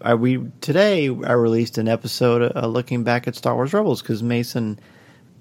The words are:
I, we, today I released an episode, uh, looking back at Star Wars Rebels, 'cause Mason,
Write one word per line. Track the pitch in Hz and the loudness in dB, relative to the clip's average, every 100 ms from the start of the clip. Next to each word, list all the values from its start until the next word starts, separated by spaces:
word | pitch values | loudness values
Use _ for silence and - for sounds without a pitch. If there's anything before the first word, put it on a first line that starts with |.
I, | 117 | 2
we, | 120 123 127 120 - | 2 2 0 -6 -10
today | - 156 208 185 139 | -2 2 4 4 0
I | 123 - | -2 0
released | 120 117 113 117 - | 2 4 2 0 -2
an | 110 | 0
episode, | 113 120 - 123 120 120 135 | -2 -2 0 2 2 0 -2
uh, | 117 | -2
looking | 120 123 123 | -4 -4 -4
back | 117 120 123 | 0 0 -2
at | |
Star | - - | -4 -2
Wars | 120 131 | -2 0
Rebels, | 202 214 135 | 0 0 -2
'cause | - 110 | -2 -4
Mason, | 117 120 120 123 110 107 - - - - _ - | -2 -2 -2 -4 -6 -8 -16 -20 -20 -20 _ -6